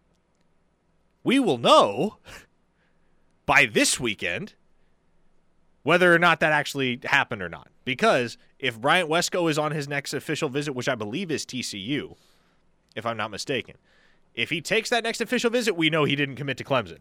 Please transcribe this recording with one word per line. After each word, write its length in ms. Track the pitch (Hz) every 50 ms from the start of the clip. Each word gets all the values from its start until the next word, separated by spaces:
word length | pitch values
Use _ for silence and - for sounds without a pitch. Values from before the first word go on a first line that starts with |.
| _ _ _ _ _ _ _ _ _ _ _ _ _ _ _ _ _ _ _ _ _ _ _ _
We 160 | - - 233 277
will 180 | 262 190 135 117
know 600 | 123 208 302 302 196 107 101 113 165 214 - - _ - - - - _ _ _ _ _ _
<laughs> 680 | _ _ _ _ _ _ _ _ _ _ _ _ _ _
by 200 | - 135 143 139
this 340 | 110 104 240 285 - - -
weekend 540 | 135 113 98 - 101 87 87 113 190 - - _ _ _ _ _ _ _ _ _ _ _ _ _ _ _ _ _ _ _ _ _ _ _ _ _
whether 320 | - 131 170 180 180 175 170
or 40 | 165
not 220 | 175 170 160 -
that 120 | 170 156
actually 480 | 151 147 139 - - 139 135 127 120 - -
happened 380 | - 139 139 123 - 123 104
or 60 | 92 85
not. 200 | 82 73 - - _ _ _
Because 540 | 123 131 - 214 226 190 135 123 113 - - _ _ _ _
if 220 | 139 127 113 110
Bryant 300 | 113 143 165 185 180 147
Wesco 400 | 156 175 170 - - 185 170 165
is 80 | 147 151
on 140 | 151 151
his 160 | 147 156 139 143
next 260 | 147 143 139 - -
official 340 | 131 - - 156 - 165 143
visit, 240 | 123 147 147 151
which 160 | 131 127 120 139
I 60 | 131
believe 360 | 110 107 104 117 170 202 160
is 140 | 147 107 -
T 180 | - - 123
C 160 | 113 - - 101
U, 380 | 92 117 147 135 95 - - - _ _ _ _ _ _ _ _ _ _ _ _ _ _ _
if 100 | 110 104
I'm 120 | 117 117
not 140 | 110 104 107
mistaken, 460 | 101 92 - - 139 117 - - - _ _ _ _ _ _ _ _ _ _ _ _
if 160 | 117 117 -
he 100 | 151 170
takes 300 | 147 - 185 226 214 -
that 120 | 247 233
next 180 | 220 226 220 -
official 300 | 226 - 254 233 - 233
visit, 240 | 214 254 226 220 180
we 160 | 170 160 151
know 140 | 160 160 147
he 120 | 131 139
didn't 200 | 143 147 139 131
commit 220 | 127 143 139 127 -
to 60 | -
Clemson. 340 | - 139 123 107 85 82 -